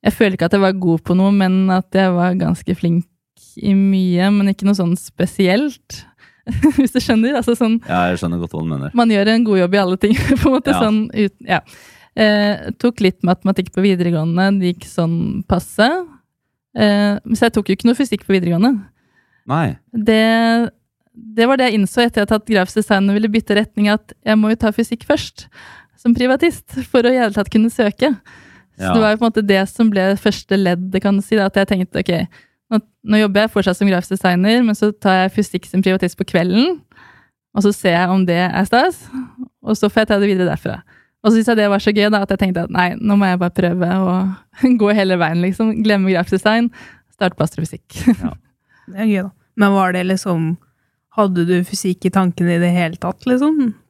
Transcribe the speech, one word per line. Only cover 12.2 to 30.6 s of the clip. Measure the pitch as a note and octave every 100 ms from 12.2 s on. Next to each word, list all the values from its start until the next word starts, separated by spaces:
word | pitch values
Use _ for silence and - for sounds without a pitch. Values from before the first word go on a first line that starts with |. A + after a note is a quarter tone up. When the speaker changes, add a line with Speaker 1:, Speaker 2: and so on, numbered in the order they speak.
| G#3+ G#3 G#3 G#3 - -
Speaker 1:
tok | B3 A#3
litt | G3 - F3
matematikk | F3+ F#3+ F#3+ F#3
på | -
videregående, | G3 F#3 F3 E3+ D#3+ E3+ F#3+ G3+
det | F3+ F3
gikk | -
sånn | - E3 E3 - - -
passe. | F3+ - - A3+ F4 F4 C#4+ _ _ _ _ _
Eh, | A#3+ G#3+ G3+ G#3 G3+ -
så | A3+ A#3
jeg | A3+
tok | G3
jo | G3
ikke | A#3
noe | B3
fysikk | C#4 G#3 -
på | F#3+
videregående. | E3+ E3+ A3+ B3 G3 _ _ _ _ _ -
Speaker 2:
Nei. | C#3+ C#3+ - _
Speaker 1:
Det, | A#3 G#3+ A3 A3 A3+ A3+ A#3 A#3 _ _ _ _ -
det | A3+ A3 A#3
var | C4+
det | B3+
jeg | G#3+
innså | G3 -
etter | A#3+ A3+
jeg | G#3
hadde |
tatt | G#3+ G#3
grafisk | G#3+ F#3 -
design | G#3+ G3+ G3
og | G3+
ville | A3
bytte | G#3+ - G3+
retning, | G#3+ - G#3
at | G#3+ _ - -
jeg | G#3+
må | G#3+
jo | A3+
ta | A3
fysikk | G#3 A#3 A#3 -
først, | D4 - - - - - - _ _
som | A#3+
privatist, | A#3 B3 C4+ E4+ - - - B3
for | A#3+ A#3+
å |
i | B3+
hele | A3+
tatt | G#3 G3
kunne | A3 A3+
søke. | - G#3+ - C#4 A#3 - - - - _ _
Så | F#2+
Speaker 2:
Ja. |
Speaker 1:
det | F#2
var | G#3+
jo | A3
på |
en | A#3
måte | A3 G#3
det | G3 G3
som | - A3+
ble | G3+ F#3 G3
første | - G3+ -
ledd, | G3